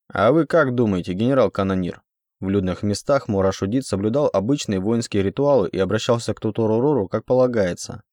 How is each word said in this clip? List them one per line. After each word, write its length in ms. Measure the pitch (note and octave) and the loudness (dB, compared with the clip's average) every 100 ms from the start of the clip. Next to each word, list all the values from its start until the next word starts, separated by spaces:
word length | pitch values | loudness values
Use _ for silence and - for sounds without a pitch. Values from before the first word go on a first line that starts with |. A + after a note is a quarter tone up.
| - | -8
«А 180 | - G#2+ | 0 4
вы 140 | D#3+ D#3 | 4 2
как 280 | E3+ C3+ | 2 2
думаете, 400 | B2 A2 F2+ F2+ | 2 2 0 -2
генерал-канонир?» 880 | F2+ A#2 C3+ G2 - G2 F#2 F2 - _ _ _ _ | -2 0 2 2 0 -2 0 -2 -6 _ _ _ _
В 80 | F#2+ | -2
людных 320 | G2 F#2 F2 | 0 0 -2
местах 460 | G#2 G2+ - C#3 - | -4 -4 -2 -2 0
Мурашудит 580 | G2 F#2+ - G2 C3 - | 0 0 0 -2 -4 -2
соблюдал 420 | G2 G#2+ C3+ D3 | -2 -2 0 0
обычные 500 | G2 G#2 D3 - F#2+ | 0 0 -2 -2 -2
воинские 420 | G2 A#2 - G2+ | 0 -2 -2 -2
ритуалы 460 | F#2+ - C#3+ C3 F2+ | 0 0 2 2 2
и 100 | - | 0
обращался 560 | F#2 G#2+ - A#2 A2+ | -2 0 0 -2 -2
к 60 | - | -6
Тутору-Рору, 680 | A2 G#2+ A2 A2+ C#3 C3+ F#2 | -4 -2 0 2 2 0 -2
как 160 | A2 | -4
полагается. 800 | - B2+ B2+ A2+ F2+ F2 - - _ | 0 2 2 2 -2 -4 -10 -16 _